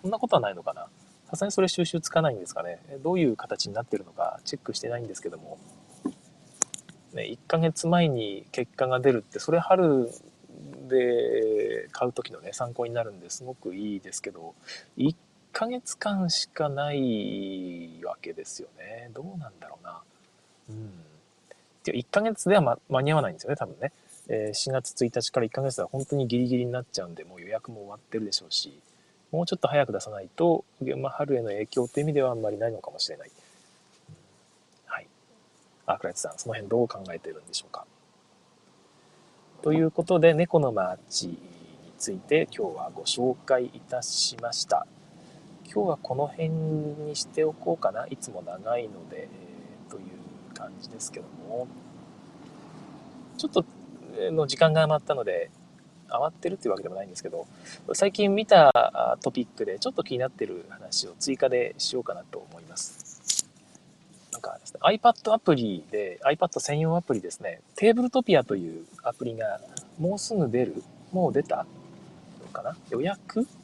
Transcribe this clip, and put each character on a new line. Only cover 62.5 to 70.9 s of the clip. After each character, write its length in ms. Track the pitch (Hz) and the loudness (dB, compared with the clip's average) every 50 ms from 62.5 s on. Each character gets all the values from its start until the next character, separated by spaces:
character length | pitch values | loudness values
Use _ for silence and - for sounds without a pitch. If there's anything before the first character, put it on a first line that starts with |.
思 100 | 82 85 | -20 -20
い 40 | 85 | -20
ま 120 | - - | -14 -10
す。 720 | - - - - - - - - - - - - - - - _ - _ _ - - _ - - _ - - - - - - | -10 -10 -10 -12 -18 -20 -20 -20 -16 -4 -2 -2 -2 -2 -12 _ -20 _ _ -20 -20 _ -20 -20 _ -20 -20 -20 -20 -18 -16
な 60 | - - | -14 -10
ん 40 | |
か 160 | - - - - | -10 -10 -10 -10
で 60 | _ | _
す 80 | - - | -16 -12
ね、 60 | - | 4
iPad 500 | - 160 208 220 - 240 233 - - 220 | 4 4 4 8 6 6 6 6 2 2
ア 60 | 214 226 | 2 2
プ 160 | _ - 156 | _ 4 4
リ 280 | 131 117 107 98 82 - - | 4 4 -2 -2 -4 -6 -4
で、 300 | - 104 104 95 87 - - | -4 -4 -4 -4 -6 0 0
iPad 340 | 135 147 160 185 175 - - | 0 2 2 0 0 0 -4
専 200 | - - 147 151 | -2 -2 0 0
用 180 | 160 160 165 175 | 2 2 2 0
ア 20 | |
プ 140 | 170 - 127 | 0 0 -2
リ 80 | 107 | -2
で 80 | 92 87 | -2 -6
す 100 | - - | -12 -8
ね、 220 | - 92 85 - - _ _ | -8 -8 -8 -8 -16 _ _
テ 160 | - 196 220 | 4 4 4
ー 20 | 226 | 6
ブ 80 | 240 | 6
ル 80 | 247 247 | 2 2
ト 120 | - 262 | 2 0
ピ 140 | 240 - 185 | 4 6 6
ア 80 | 143 123 | 6 6
と 100 | - 104 | 4 -2
い 280 | 98 87 - 80 82 | -2 -2 -6 -8 -10
う 20 | 82 - - - | -14 -16 -20 -6
ア 120 | - 123 120 | -6 -6 -6
プ 100 | - 123 | -4 -6
リ 100 | 120 113 | -6 -6
が 240 | 113 110 107 101 - - - - - - - - - | -4 -4 -4 -4 -6 -10 -14 -14 -14 -14 -14 -8 -2
も 180 | 156 175 202 | -2 -2 -2
う 20 | 202 | -2
す 160 | - - 233 | -4 -2 0
ぐ 160 | 202 160 120 | 2 2 2
出 160 | 110 123 127 | 4 2 2
る、 160 | 95 78 - - - | 2 -2 -8 -12 -14